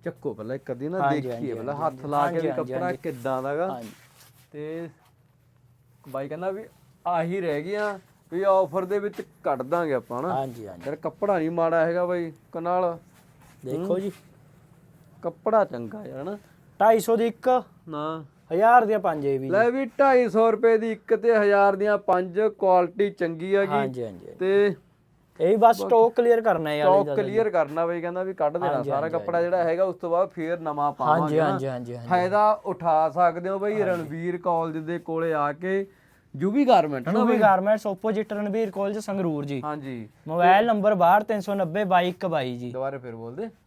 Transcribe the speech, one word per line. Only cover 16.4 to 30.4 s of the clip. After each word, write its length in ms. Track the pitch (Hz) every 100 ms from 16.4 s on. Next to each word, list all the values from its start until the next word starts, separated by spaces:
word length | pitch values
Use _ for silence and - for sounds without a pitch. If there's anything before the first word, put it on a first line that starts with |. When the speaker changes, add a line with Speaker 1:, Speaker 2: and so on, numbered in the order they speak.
| _ _ _ _
Speaker 2:
ਢਾਈ 180 | 208 226
ਸੌ 160 | - 226
ਦੀ 100 | 233
ਇੱਕ। 220 | 220 254 254 - _ -
Speaker 1:
ਨਾ। 360 | 151 151 160 143 _ _
Speaker 2:
ਹਜ਼ਾਰ 320 | 165 220 247
ਦੀਆਂ 140 | 214 214
ਪੰਜ 240 | 185 156 143
ਇਹ 120 | 135
ਵੀ 60 | 135
ਜੀ। 60 |
Speaker 1:
ਲੈ 160 | 190 240
ਵੀ 140 | 262 262 -
ਢਾਈ 300 | 277 254 240
ਸੌ 220 | 196 226
ਰੁਪਏ 260 | 214 226 226
ਦੀ 120 | 226
ਇੱਕ 220 | 220 - 220
ਤੇ 200 | 233 220
ਹਜ਼ਾਰ 400 | 208 202 202 196
ਦੀਆਂ 200 | 208 208
ਪੰਜ, 400 | 202 185 185 175 214 214
ਕੁਆਲਿਟੀ 520 | 190 185 175 180 202
ਚੰਗੀ 420 | 196 170 165 185 196
ਹੈਗੀ। 120 | 196
Speaker 2:
ਹਾਂਜੀ, 340 | 143 135 127
ਹਾਂਜੀ, 240 | 113 90 -
ਹਾਂਜੀ। 100 | -
Speaker 1:
ਤੇ 360 | 185 196 202 175 _ _ _ _ _ _
Speaker 2:
ਇਹ 80 | 165
ਵੀ 80 | 214
ਬਸ 200 | 226 208
Speaker 1:
ਬਾਕੀ 40 |
Speaker 2:
ਸਟਾਕ 280 | 196 233 226
ਕਲੀਅਰ 280 | 233 240 233
ਕਰਨਾ 300 | 226 170 156
ਹੈ 60 | 151
ਵਾਲੀ 120 | 147
Speaker 1:
ਸਟਾਕ 120 | 190 190
Speaker 2:
ਦਾ 80 |
ਤਾਂ 20 | 143
ਜੀ। 60 |
Speaker 1:
ਕਲੀਅਰ 260 | 196 214 214
ਕਰਨਾ 360 | 180 147 156 170
ਬਈ 140 | 175
ਕਹਿੰਦਾ 220 | 170 180
ਵੀ 120 | 190
ਕੱਢ 180 | 185 151
ਦੇਣਾ 140 | 165 147
Speaker 2:
ਹਾਂਜੀ, 220 | 143 139
Speaker 1:
ਸਾਰਾ 60 | 143
Speaker 2:
ਹਾਂਜੀ, 120 | 160
Speaker 1:
ਕੱਪੜਾ 300 | 165 - 170
Speaker 2:
ਹਾਂਜੀ। 60 |
Speaker 1:
ਜਿਹੜਾ 180 | 175 180
ਹੈਗਾ, 200 | 170 170
ਉਸ 120 | 190 180
ਤੋਂ 140 | 175
ਬਾਅਦ 180 | 170 190
ਫੇਰ 280 | 175